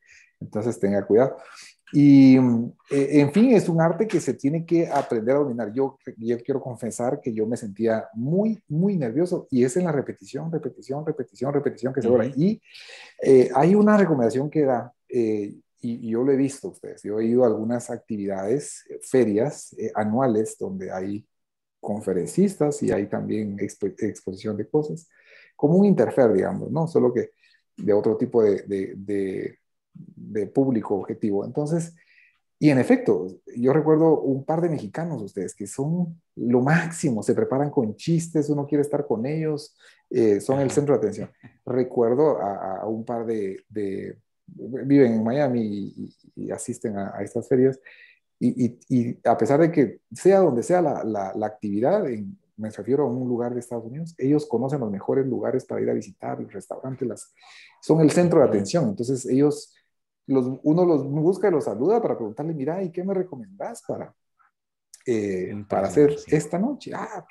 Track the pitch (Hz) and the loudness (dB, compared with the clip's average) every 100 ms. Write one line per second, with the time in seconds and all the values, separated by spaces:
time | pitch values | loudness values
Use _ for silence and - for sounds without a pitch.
0 | _ _ _ _ - 107 117 110 101 101 | _ _ _ _ -10 -4 -4 -2 0 0
1 | 95 104 131 - - - - _ _ 147 | 2 4 4 0 -18 -20 -20 _ _ 4
2 | 143 139 135 131 127 117 120 - _ 143 | 8 10 10 10 6 2 -2 -10 _ -2
3 | 139 147 143 196 247 214 165 165 165 160 | 4 4 4 4 6 6 4 2 2 2
4 | 220 165 143 120 139 165 165 170 165 143 | 0 0 -2 -2 -2 -2 0 0 2 -2
5 | 123 117 110 139 143 120 107 113 135 131 | -2 -2 2 2 0 -4 -6 -4 -4 -4
6 | - 120 113 120 120 131 131 117 113 - | -18 -10 -4 -4 -2 -6 -6 -8 -8 -4
7 | 123 - - 110 110 117 110 98 113 110 | -4 -4 -6 -4 -4 -4 -8 -4 0 0
8 | - 113 127 175 214 214 _ 151 190 190 | -4 -8 -2 0 0 -4 _ -2 0 0
9 | 127 123 175 175 - 131 127 180 180 143 | -2 -2 -2 -2 -2 0 2 0 -2 -2
10 | - 107 98 139 160 160 135 - - 139 | -4 -10 -12 -10 -6 -6 -8 -12 -10 -8
11 | 156 151 127 - - 143 139 - 127 135 | -6 -8 -10 -8 -2 -2 -2 -4 -4 -2
12 | 113 123 123 135 175 226 _ - - - | 2 2 2 0 0 0 _ -20 -20 -20
13 | - _ - 131 123 131 160 208 208 214 | -20 _ 6 8 8 4 6 6 6 6
14 | 180 147 117 127 143 156 139 123 123 _ | 4 4 2 0 -2 0 2 0 -4 _
15 | _ 123 110 107 101 - _ _ 120 117 | _ -2 0 -2 -4 -10 _ _ -10 -8
16 | 113 113 127 135 139 135 95 - - - | -4 -2 2 2 0 -2 -12 -12 -16 -12
17 | - 107 113 120 123 107 110 120 117 117 | -8 -2 2 4 4 2 -2 -4 -6 -12
18 | _ 107 98 95 95 135 143 - _ - | _ -6 -4 -6 -2 -4 -4 -16 _ -18
19 | - 131 113 104 135 - - - 110 - | 0 2 4 2 0 -4 -18 -10 -8 -4
20 | 107 110 131 107 110 - 98 95 95 92 | -2 0 0 0 -2 -6 -10 -8 -10 -8
21 | 95 104 - _ _ _ _ _ - 104 | -8 -10 -12 _ _ _ _ _ -8 -6
22 | 104 92 82 - 202 190 147 143 110 98 | -2 -4 -2 2 0 2 -2 -2 -2 -2
23 | 101 107 104 107 107 101 101 - 101 - | -2 -6 -4 -4 -6 -6 -8 -6 -8 -6
24 | 107 92 - 92 107 104 107 151 151 160 | -8 -6 -12 -10 -8 -8 -4 -4 -4 -10
25 | _ _ _ - - _ 143 175 202 165 | _ _ _ -20 -20 _ 2 4 6 4
26 | 113 - 120 98 95 95 107 143 160 147 | 2 4 4 4 0 -4 -6 -4 0 2
27 | 123 117 101 _ _ _ _ - 92 104 | 2 0 -6 _ _ _ _ -10 0 0
28 | 113 107 123 120 107 95 - 98 95 98 | 2 -2 0 2 2 2 -2 -6 -6 -10
29 | 98 101 95 98 101 - _ _ _ - | -6 -4 -4 -6 -8 -12 _ _ _ -20
30 | - - - 107 98 - 135 117 - 101 | -20 -20 -10 -6 -2 0 2 0 -2 -4
31 | - 107 110 98 - 131 147 170 165 - | -4 -6 -2 -2 -4 -6 -2 -4 -6 -14
32 | _ _ _ _ _ _ 151 131 120 247 | _ _ _ _ _ _ 4 4 4 2
33 | - 95 92 - - 120 123 151 151 156 | 4 0 -2 -12 -16 -2 2 2 4 4
34 | 160 151 - 135 135 160 170 151 104 - | 6 4 0 -4 -2 -2 0 -2 -6 -8
35 | 170 135 101 - 92 - 101 - 143 175 | -8 -8 -10 -8 -10 -10 -12 -6 -4 -2
36 | 170 165 _ - 120 123 131 165 165 - | -4 -6 _ -6 0 2 4 2 0 -4
37 | 156 110 104 123 117 131 143 143 113 104 | -2 -2 0 0 0 0 0 0 -2 -4
38 | - 165 165 156 143 147 143 147 143 143 | -2 -2 0 -4 -2 -2 -2 0 0 -2
39 | - 110 123 156 156 147 - _ - _ | -2 -4 -2 -4 -4 -6 -8 _ -20 _
40 | _ 123 113 101 - 135 135 - 143 127 | _ 2 2 2 0 0 2 0 2 0
41 | 107 98 - _ 123 _ - 123 123 - | 0 -4 -12 _ -20 _ -6 -4 -2 0
42 | 117 123 151 123 98 95 92 95 101 113 | 2 4 2 2 -2 -4 -6 -8 -6 -8
43 | 113 117 113 113 98 95 _ 104 101 95 | -6 -8 -4 -4 -4 -8 _ -8 -6 -6
44 | 98 - _ _ - - 110 123 127 143 | -10 -14 _ _ -20 -16 -10 -8 4 6
45 | 127 113 110 135 143 123 107 101 101 - | 6 4 0 0 0 0 -2 -6 -10 -12
46 | - _ _ - 101 - - 117 120 101 | -16 _ _ -14 -10 -10 -10 -8 -6 -6
47 | 98 101 98 120 113 127 131 131 - - | -8 -8 -8 -8 0 2 2 0 -14 -20
48 | - _ _ _ 120 - 120 - _ 127 | -20 _ _ _ -2 0 -2 -2 _ 0
49 | 120 - - 113 110 143 165 156 117 - | 0 -2 0 2 2 4 4 4 0 -2
50 | _ 113 185 196 180 120 110 180 165 117 | _ 0 4 6 4 2 0 2 2 -2
51 | 113 107 95 104 107 - 107 101 131 202 | -4 -4 -6 -4 -6 -6 -6 -2 0 0
52 | 165 113 98 98 _ - 110 110 104 139 | -2 -6 -10 -14 _ -12 -12 -10 -2 0
53 | 139 123 123 120 120 123 117 117 113 139 | 0 -2 -4 -4 -4 -6 -8 -10 -10 -12
54 | 165 - 131 147 147 113 131 143 113 98 | -14 -6 0 0 0 -4 -2 -4 -4 -6
55 | - 131 135 107 110 127 - 107 113 120 | -2 -2 0 -2 -2 -4 -4 -4 -2 -4
56 | 110 - 123 127 117 101 - - 131 131 | -6 -12 -10 -10 -10 -14 -14 -12 -10 -8
57 | 120 101 - _ _ - - _ - 160 | -8 -8 -16 _ _ -20 -20 _ 0 4
58 | 151 180 175 165 120 104 98 - 113 98 | 4 4 4 4 4 2 0 0 -2 -2
59 | 120 135 - 127 147 147 - _ _ _ | -4 -4 -2 2 2 0 -10 _ _ _
60 | _ _ - 131 127 135 147 160 180 151 | _ _ -2 0 0 -2 0 2 4 2
61 | 135 147 160 190 208 160 123 104 147 233 | 0 0 0 2 2 0 -2 -2 0 0
62 | - 120 107 110 156 160 131 175 190 170 | 0 -4 -6 -8 -8 -6 -6 -6 -6 -6
63 | 185 196 180 135 101 98 190 240 - 113 | -4 -4 -4 -10 -16 -12 -12 -12 -10 -10
64 | - _ _ _ _ _ _ _ _ - | -10 _ _ _ _ _ _ _ _ -16
65 | - 113 104 92 92 104 104 98 98 - | -4 -2 -2 -4 -6 -10 -4 -2 0 4
66 | 147 147 - 156 - 170 226 285 - 110 | 4 2 -2 -2 -2 -2 -2 -4 -10 -10
67 | 120 - - | -10 -12 -14